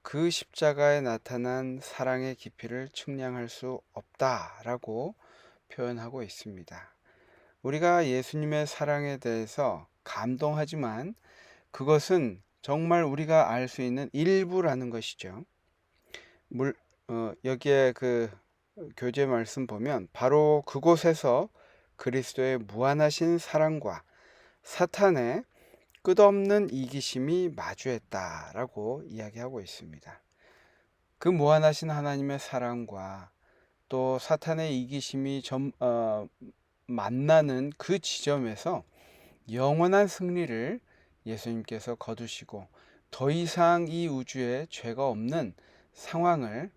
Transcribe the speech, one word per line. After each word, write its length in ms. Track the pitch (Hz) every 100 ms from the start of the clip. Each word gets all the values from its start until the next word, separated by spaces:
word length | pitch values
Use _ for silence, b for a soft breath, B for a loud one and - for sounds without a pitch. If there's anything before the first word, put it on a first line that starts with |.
그 280 | - 143 170
십자가에 720 | 165 - - 151 143 147 147
나타난 760 | 131 113 - 123 123 127 131 131
사랑의 520 | - - 131 127 131
깊이를 540 | 127 - - 117 120 135
측량할 600 | - - 139 127 123 120
수 300 | - 127 127 -
없다라고 1200 | - - - 135 117 - - 113 123 - 110 147 220 b b b b _
표현하고 540 | - 123 120 117 135
있습니다. 720 | 107 - 110 95 82 82 - _ b b b b b b
우리가 440 | 127 151 175 175 160
예수님의 580 | 127 127 156 151 151 147
사랑에 520 | - 147 147 143 135
대해서 680 | 123 113 110 - 135 87 - _
감동하지만 1120 | - - 113 127 151 151 151 160 123 110 151 226 B B B B B
그것은 720 | - 135 151 - 185 127 92 _ _
정말 420 | - 147 165 170
우리가 460 | 160 139 156 160 147
알 160 | 117 127
수 140 | -
있는 260 | 127 127 139
일부라는 760 | 139 165 190 185 185 170 131 127
것이죠. 560 | 113 - - 92 98 170 _ _ _ _ _ B B B B B
물-, 260 | 123 135 - _ _ -
어, 260 | 117 110 -
여기에 480 | 127 127 143 139 135
그 360 | 120 131 120 113 101 _ _ _ - 160 -
교재 300 | 127 123 139
말씀 400 | 120 113 - 127
보면 420 | 107 123 131 90
바로 480 | - 127 147 151 151 -
그곳에서 840 | 143 156 170 170 160 139 123 202 b b b b -
그리스도의 600 | - 127 123 - 131 127
무한하신 800 | 107 104 131 147 151 147 165 170
사랑과 640 | - 156 156 156 107 87 - b b b b b
사탄의 800 | - - 175 - 202 156 120 156 262 b b b b b
끝없는 680 | - 185 202 202 196 208 202
이기심이 800 | 131 131 139 127 127 135 180 180
마주했다라고 1500 | 143 - - 131 117 - 98 92 80 78 92 123 - 107 135 165
이야기하고 540 | 107 107 110 123 127
있습니다. 600 | 92 - 80 76 - - _ b b b b b b b _ -
그 100 | 170
무한하신 640 | 180 147 156 156 151 160
하나님의 480 | 147 143 139 139 139
사랑과 920 | - 131 120 120 113 101 95 98 87 _ b b b b -
또 280 | 131 131 131
사탄의 640 | - 156 - 160 160 131
이기심이 640 | 123 139 - 135 135 139
점-, 300 | - 135 139 -
어, 480 | 123 117 113 107 104 _ - - _ _ -
만나는 840 | 120 101 123 143 160 151 127 139 -
그 220 | - 185
지점에서 840 | - - - 143 120 107 165 170 - B B B B B -
영원한 560 | 117 135 156 175 196 202
승리를 720 | - 180 175 170 226 160 240 _ b b b -
예수님께서 680 | 110 113 113 110 110 107 117
거두시고 680 | - 110 117 - - 104 95 b b b _
더 200 | - 135
이상 560 | 160 170 175 170 170 165
이 220 | 165 170
우주에 600 | 135 123 131 123 127 160
죄가 360 | - 117 117 135
없는 460 | 107 113 151 120 85 b b b
상황을 800 | - - 165 175 165 117 110 185